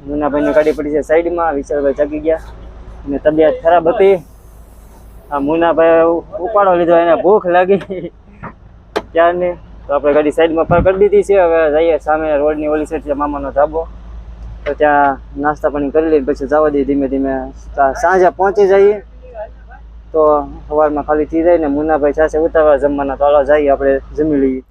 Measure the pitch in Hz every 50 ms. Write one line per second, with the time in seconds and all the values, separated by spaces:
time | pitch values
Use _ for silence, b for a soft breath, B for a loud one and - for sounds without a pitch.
0 | 143 139 147 147 147 139 139 147 147 147 139 151 151 156 147 151 143 147 151 147
1 | 139 - 156 165 170 170 175 170 165 160 147 143 135 - 156 147 143 139 131 139
2 | 151 147 151 151 151 160 160 160 - - - - - - - - - - - -
3 | - 139 139 139 - 151 156 156 160 151 - 170 - 165 175 175 160 160 175 214
4 | 190 196 196 175 156 - - - - - - - - - - - - - - -
5 | - - - - - - 147 143 139 143 160 165 170 170 156 156 165 165 165 165
6 | 165 170 170 165 160 - 196 - 175 202 220 202 202 190 180 175 175 165 170 170
7 | 170 170 160 139 131 175 214 208 - 180 175 180 185 180 196 185 - - 190 180
8 | 160 - - - - - - - - - - - - - - - - - - -
9 | - - - 165 170 175 175 180 180 180 175 170 - - - - - - 139 143
10 | 131 147 143 151 151 147 - - 160 170 160 165 156 - 175 175 165 185 190 190
11 | 202 202 196 208 185 - 196 196 180 170 165 165 160 151 143 156 165 170 156 147
12 | - 151 156 156 160 156 151 139 147 151 156 151 151 151 151 156 151 143 160 143
13 | 127 147 143 139 147 147 147 143 139 135 127 139 147 156 151 165 165 165 - -
14 | - - - - - - - - - - - - - 147 143 - 151 147 147 143
15 | 143 139 139 131 - - 143 143 143 151 151 - - 147 135 147 143 139 127 156
16 | 160 160 156 147 131 147 143 139 143 127 147 151 156 151 147 143 139 135 143 143
17 | 139 127 135 135 135 135 135 131 131 135 - - - - - 143 139 135 131 -
18 | 160 170 185 185 185 175 - - 185 202 180 208 202 185 196 196 196 202 208 202
19 | 196 - - - - 254 240 220 - 160 - - - - - - - - - -
20 | - - - 156 156 151 151 147 139 139 151 160 - - 151 151 156 151 151 143
21 | 139 - 151 151 151 147 160 165 160 175 175 165 160 143 139 147 151 156 156 139
22 | 143 147 139 156 156 151 - 151 160 170 165 165 151 151 143 131 139 143 143 143
23 | 139 139 131 123 143 143 147 147 139 135 147 151 147 139 139 135 139 139 135 135
24 | - - 143 135 151 160 147 139 135 135 131 131 - _